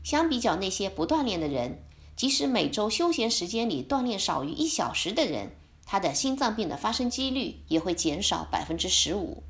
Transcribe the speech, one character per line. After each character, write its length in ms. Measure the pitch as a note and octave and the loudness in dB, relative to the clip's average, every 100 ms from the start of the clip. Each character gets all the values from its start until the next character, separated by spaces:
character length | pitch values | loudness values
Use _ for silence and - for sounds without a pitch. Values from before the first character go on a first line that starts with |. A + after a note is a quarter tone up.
相 240 | - D4 E4 | 2 2 4
比 140 | B3+ | 4
较 160 | A3+ E3 | 2 2
那 140 | F#3+ | -2
些 180 | - G3 | -2 -4
不 180 | F3 E3+ | -2 0
锻 160 | D#4 | 2
炼 160 | B3+ F3+ | 2 0
的 80 | D3+ | 0
人， 380 | C3 B2 - - - - - | 0 -2 -6 -14 -20 -16 -2
即 140 | B3+ | 0
使 160 | C4+ C#4 | 2 2
每 240 | A#3+ D3 | 2 2
周 180 | G#3+ G#3+ | 2 0
休 240 | A3 E4+ | 2 2
闲 180 | D#4+ A3+ | 2 0
时 160 | A3+ F3+ | 0 0
间 220 | A3+ A#3 | 0 0
里 160 | C#3+ | -2
锻 180 | B2 C#4 | 0 0
炼 160 | B3 G3 | 0 0
少 240 | - D3+ | -2 -2
于 100 | C#4+ | -2
一 140 | E4 D#4 | 0 0
小 280 | - B2 | 0 0
时 180 | - E3 | -2 -2
的 140 | B3 B3+ | 0 0
人， 280 | B2+ G2+ - - - | 0 -6 -12 -20 -20
他 160 | - G3 | -4 0
的 140 | F3 | 0
心 200 | C#3 C4+ | 0 0
脏 220 | C4+ B3+ A3 | 0 0 0
病 100 | F3 | -2
的 120 | - | -2
发 120 | G#3+ | -2
生 200 | A#3 B3 | 0 -2
几 180 | B3 C4 | 0 -2
率 320 | C4 G3+ - - | 0 -2 -6 0
也 100 | D#3+ | 0
会 140 | F#3 | 2
减 300 | F3 E3 D3 | 0 0 0
少 260 | G3+ E3 - | 0 0 -2
百 140 | - | -4
分 140 | C#3+ E3 | -2 -4
之 100 | F3 | 2
十 260 | - C#3+ | 2 2
五。 280 | G3+ D#3+ - - | 0 -4 -8 -14